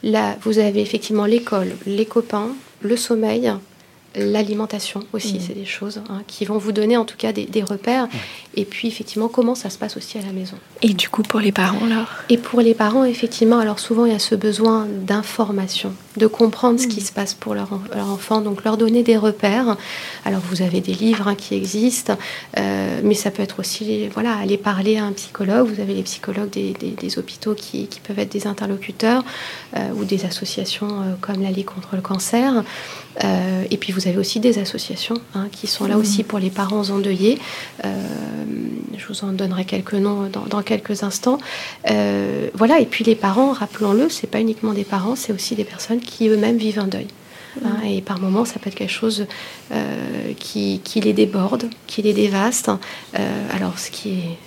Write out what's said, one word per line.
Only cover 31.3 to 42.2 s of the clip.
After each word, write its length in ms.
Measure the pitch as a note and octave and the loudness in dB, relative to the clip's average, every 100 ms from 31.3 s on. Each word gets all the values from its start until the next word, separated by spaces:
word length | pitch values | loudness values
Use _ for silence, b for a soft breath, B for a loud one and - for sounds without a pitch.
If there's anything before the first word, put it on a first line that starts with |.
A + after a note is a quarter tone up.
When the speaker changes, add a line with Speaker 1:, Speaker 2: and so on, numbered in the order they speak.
| G3 | -2
Speaker 1:
la 80 | G3 | 0
Ligue 140 | F#3+ G3 | -2 -4
contre 320 | F#3 - F#3+ | -8 -6 -6
le 40 | |
cancer. 600 | F#3+ F#3+ - A#3 C4+ B3 G3+ B B B B - | -2 -4 0 2 4 4 0 B B B B -2
Euh, 400 | G3+ F#3 F#3 F#3 F#3 | 2 2 2 0 0
et 60 | G3+ | -2
puis 160 | - | -2
vous 140 | F#3 F#3 | -2 0
avez 80 | F3+ | 2
aussi 220 | G3 A3+ | 0 4
des 180 | A#3+ G#3 | 4 4
associations, 560 | G3 - - G#3 - A#3 - G3 | 0 -4 -6 -6 -4 -4 -4 -6
hein, 120 | G3 | -6
qui 160 | - G#3+ | -6 -6
sont 180 | - G3+ | -2 2
là 100 | G#3 | 4
Speaker 2:
Mmh. 40 | |
Speaker 1:
aussi 220 | G#3+ G3+ | 4 2
pour 140 | A3 G#3 | 2 0
les 120 | F#3+ | 0
parents 400 | F#3+ G3 G#3+ G3 | 0 0 0 0
endeuillés. 500 | G3 G3 F#3 G3+ C#4 B B B - G3 | 0 0 4 4 4 B B B -8 -6
Euh, 40 | G3 F#3+ - - D2+ - - - - - G3+ | -4 -6 -6 -6 -6 -6 -4 -4 -6 -8 -10
je 100 | - | -10
vous 160 | G3 | -6
en 80 | G3 | -4
donnerai 320 | F#3+ F#3+ F#3 | -2 0 -2
quelques 300 | F#3 G3 F#3+ | -2 -2 -2
noms 360 | G3+ G3+ G3+ G3 | 0 0 0 -4
dans, 140 | G3 - | -6 -4
dans 160 | G3+ | -4
quelques 420 | G3+ G#3+ - G3+ | 0 -2 0 -4
instants. 360 | G3+ - B3 C#4 B B B B - | -2 0 0 0 B B B B 0
Euh, 600 | G#3+ G#3 G3+ | 2 2 2